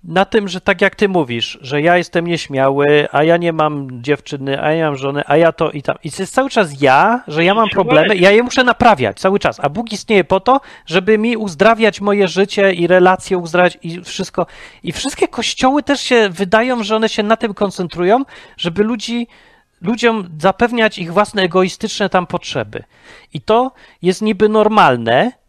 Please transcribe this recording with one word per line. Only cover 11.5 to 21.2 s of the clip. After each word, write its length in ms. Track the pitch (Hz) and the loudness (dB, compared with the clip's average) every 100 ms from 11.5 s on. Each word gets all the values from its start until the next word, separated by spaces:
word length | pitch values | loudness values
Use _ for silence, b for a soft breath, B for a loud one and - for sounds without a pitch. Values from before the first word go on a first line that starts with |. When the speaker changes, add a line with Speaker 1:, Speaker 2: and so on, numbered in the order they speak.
| 147 208 226 220 - | 0 2 4 0 0
Speaker 1:
moje 260 | 202 202 190 | -2 0 0
życie 460 | 175 196 - 196 | 0 -2 2 0
i 140 | 175 170 | 2 2
relacje 500 | 185 180 185 - 185 | 4 4 2 -2 -4
uzdrawiać 400 | 170 175 180 - | -2 0 0 0
i 180 | 170 170 | -12 -12
wszystko. 420 | 180 - 185 - - B B B | -14 -10 -8 -6 -6 B B B
I 80 | - | -12
wszystkie 360 | 156 269 - - | -8 -8 -4 -4
kościoły 560 | - 226 - 262 285 | -4 -8 0 0 0
też 180 | - 277 | -2 -4
się 280 | - 240 208 | 2 2 2
wydają, 540 | 170 196 214 247 247 | -2 0 0 2 -2
że 120 | 202 220 | -2 -2
one 140 | 220 | -2
się 140 | - | -2
na 140 | 208 220 | -2 0
tym 160 | 233 | -2
koncentrują, 680 | 196 202 - 180 165 180 233 277 B B B | -4 -4 -4 -8 -2 0 0 0 B B B
żeby 260 | 170 170 | -6 -2
ludzi, 440 | 214 240 - 233 233 b b b b _ | -2 -2 -6 -6 -8 b b b b _
ludziom 460 | 175 226 233 226 180 156 | -6 0 0 0 -6 -2
zapewniać 600 | 180 185 233 240 220 202 | -2 0 -2 0 -2 -2
ich 140 | 170 | -4
własne 280 | 175 | -2